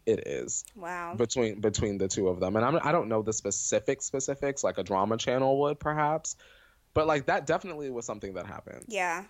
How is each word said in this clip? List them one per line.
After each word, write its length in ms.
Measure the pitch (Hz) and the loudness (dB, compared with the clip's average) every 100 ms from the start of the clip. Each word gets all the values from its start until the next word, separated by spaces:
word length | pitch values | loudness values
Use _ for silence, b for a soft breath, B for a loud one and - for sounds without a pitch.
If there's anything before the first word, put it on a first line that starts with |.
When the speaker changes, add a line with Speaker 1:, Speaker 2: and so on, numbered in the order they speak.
| - | 2
Speaker 1:
it 200 | 107 - | 2 2
is 380 | 69 60 - - | -4 -4 -6 -8
Speaker 2:
Wow. 420 | 220 170 175 170 113 | -12 -8 -8 -6 -2
Speaker 1:
between, 440 | 117 131 113 101 | 0 2 0 2
between 380 | 107 101 110 98 | 0 2 0 0
the 100 | 95 | 0
two 220 | - 95 | 2 2
of 100 | 90 | 2
them. 160 | 92 107 | 2 2
And 80 | |
I'm, 160 | 123 165 | 4 2
I 120 | 143 | 4
don't 160 | 170 110 | 2 2
know 120 | 110 | 0
the 120 | 107 | 0
specific 680 | 110 101 - - 107 - 135 | -2 -2 -2 0 0 2 -2
specifics, 600 | - 139 135 139 143 139 | -2 -4 -4 -2 -2 0
like 140 | 95 95 | 0 0
a 60 | |
drama 340 | 95 95 101 113 | 0 2 2 0
channel 420 | - 127 135 135 | 0 2 4 4
would, 200 | 143 151 | 2 0
perhaps. 560 | 156 151 151 156 - - B B B B _ | -2 0 2 0 -4 -12 B B B B _
But, 140 | - 156 | 2 4
like, 180 | 151 131 | 4 2
that 200 | 185 143 | 0 2
definitely 440 | 170 185 151 139 | 0 0 -8 -6
was 160 | 120 113 | -6 -6
something 280 | 107 98 92 | -8 -6 -8
that 100 | 87 | -8
happened. 380 | - - 64 - | -10 -12 -14 -8
Speaker 2:
Yeah. 380 | 202 175 170 208 | -2 -2 -2 -8